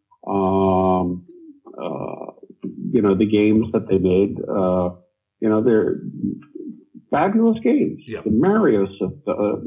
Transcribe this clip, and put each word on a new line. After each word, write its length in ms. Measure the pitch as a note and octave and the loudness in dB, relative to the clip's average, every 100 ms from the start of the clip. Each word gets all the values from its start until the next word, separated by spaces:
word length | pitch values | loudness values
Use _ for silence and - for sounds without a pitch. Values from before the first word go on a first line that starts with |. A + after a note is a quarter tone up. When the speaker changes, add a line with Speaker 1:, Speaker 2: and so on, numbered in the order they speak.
| _ _ - | _ _ -6
Speaker 1:
um, 1000 | G2 F#2+ F#2+ F#2+ F#2 F#2+ F#2 F2+ F2+ - - D#4+ - - | -2 0 2 2 2 2 2 0 -6 -10 -20 -20 -20 -20
uh, 680 | - D#2+ C#2+ - - - - - - - - - | -10 -8 -8 -10 -10 -14 -18 -20 -14 -12 -10 -2
you 100 | B2 | 2
know, 140 | G#2 F#2+ | 4 4
the 100 | G#2 | 2
games 400 | G#2+ G#2+ A2 A2+ | 4 4 2 2
that 160 | A2 - | -2 0
they 100 | F#2+ | 0
made. 380 | F#2 F#2 G2+ F#2 | 2 2 2 -2
Uh, 560 | - G2+ F#2 F#2 F2+ F2+ _ _ _ - | -6 -2 0 0 -2 -6 _ _ _ -4
you 80 | A2 | 0
know, 120 | G#2+ | 2
they're 380 | B2 A2 - - - - - - - - - - _ - - | 2 2 2 -2 -8 -6 -6 -6 -14 -18 -16 -18 _ -20 -4
fabulous 480 | D3 F#3 A3 A3+ A3 | 0 2 2 2 2
games. 400 | A#3+ C#4+ - - - | 0 0 0 -4 -12
Speaker 2:
Yeah. 140 | G#2+ | -8
Speaker 1:
The 60 | G#2+ | -2
Mario 560 | A2 F3+ A3 E3 G#2 G2 | 2 2 4 4 2 0
system, 360 | - F#2+ - - | -4 -6 -6 -6
uh, 340 | - G#2 A#2+ | -2 -2 -2